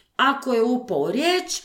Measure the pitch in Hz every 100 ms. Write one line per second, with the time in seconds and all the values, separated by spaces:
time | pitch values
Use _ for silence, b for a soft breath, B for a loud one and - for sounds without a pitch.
0 | _ - 269 277 262 233 233 247 - 156
1 | 156 220 330 359 359 -